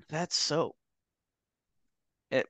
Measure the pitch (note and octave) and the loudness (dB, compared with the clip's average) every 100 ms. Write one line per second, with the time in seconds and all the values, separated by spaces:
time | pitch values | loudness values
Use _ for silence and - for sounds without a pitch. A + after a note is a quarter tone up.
0 | - D3+ F3 - - D3+ B2+ - _ _ | -8 -6 -2 0 0 2 0 -4 _ _
1 | _ _ _ _ _ _ _ _ _ _ | _ _ _ _ _ _ _ _ _ _
2 | _ _ _ C3 - | _ _ _ 0 6